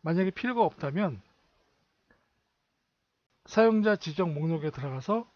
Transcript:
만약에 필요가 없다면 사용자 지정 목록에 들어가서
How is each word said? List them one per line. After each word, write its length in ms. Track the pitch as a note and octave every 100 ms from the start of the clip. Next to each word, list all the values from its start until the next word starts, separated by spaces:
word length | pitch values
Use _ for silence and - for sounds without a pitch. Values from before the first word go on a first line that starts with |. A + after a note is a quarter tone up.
만약에 300 | D#3+ E3+ F#3+
필요가 320 | - B3 A#3+
없다면 580 | F#3+ - D3 D#3 G3 G#2 _ _ _ _ _ _ _ _ _ _ _ _ _ _ _ _ _ _ _ _ _ _ -
사용자 500 | - A3+ A3 G#3+ G#3
지정 380 | - D3+ F3
목록에 380 | C#3+ D#3+ E3 D3+
들어가서 580 | C3+ C#3 C3 C3 A3 A#3